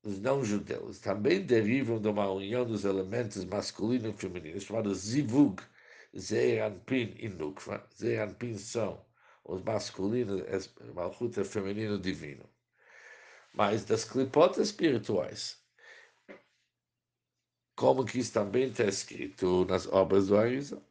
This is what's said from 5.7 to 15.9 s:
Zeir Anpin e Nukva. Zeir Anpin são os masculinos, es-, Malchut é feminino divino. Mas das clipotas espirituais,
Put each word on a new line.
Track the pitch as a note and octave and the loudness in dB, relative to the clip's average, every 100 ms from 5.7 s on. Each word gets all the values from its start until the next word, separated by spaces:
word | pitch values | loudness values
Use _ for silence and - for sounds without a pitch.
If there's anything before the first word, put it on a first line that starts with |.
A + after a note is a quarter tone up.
| _ - - - - | _ -20 -20 -18 -14
Zeir | F#2 A2 B2+ A2+ | -2 2 4 2
Anpin | G#2+ F#2+ - C3 A#2 - | 0 -4 -2 -2 -2 -6
e | A2 | -10
Nukva. | F2+ D#2 D2 - G2+ - - | -6 -8 -8 -10 -10 -10 -6
Zeir | A2+ A2+ | -2 -2
Anpin | G#2+ F#2+ A#2+ G#2+ | -4 -6 -8 -8
são | G2+ A#2 G#2 D#2+ - _ _ _ | -6 -4 -4 -6 -16 _ _ _
os | - F#2 | -8 -6
masculinos, | F#2 G#2+ - - F#2+ A#2+ G#2+ G2 - | -2 -2 -4 -4 0 0 -2 -4 -2
es-, | G2 - - - | -4 -6 -16 -14
Malchut | F2 F2 - A#2+ G#2+ | -6 -6 -4 -4 -2
é | |
feminino | G2 G#2+ G2 G2+ A2 G2+ | -2 -2 -4 -4 -2 -2
divino. | F2+ E2 D2+ C#2 A1 _ _ _ _ - - - - - _ | -2 -4 -8 -14 -20 _ _ _ _ -20 -20 -20 -20 -20 _
Mas | - G#2 G#2+ | 0 2 2
das | - A2 | 0 -2
clipotas | - B2+ C3 D3 E3+ - A3 | 0 0 2 6 6 6 -2
espirituais, | - E3 A#2+ - G2+ - - - - _ _ - | 2 2 2 0 -2 -2 -6 -12 -12 _ _ -20